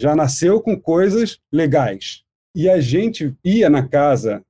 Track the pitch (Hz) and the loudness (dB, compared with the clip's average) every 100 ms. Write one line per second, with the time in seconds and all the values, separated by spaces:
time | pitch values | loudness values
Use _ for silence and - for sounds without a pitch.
0 | 139 151 139 139 170 214 220 196 - 165 | -2 0 0 0 0 0 0 -4 -2 0
1 | 196 214 226 - _ 151 151 147 120 98 | 2 0 -4 -6 _ -2 0 0 0 -4
2 | - - _ _ _ 175 180 185 123 151 | -12 -18 _ _ _ -2 0 2 0 0
3 | 226 220 151 135 180 220 175 143 131 143 | -2 -4 -8 -6 -2 2 4 2 0 0
4 | 143 131 110 104 - | 2 2 -2 -6 -10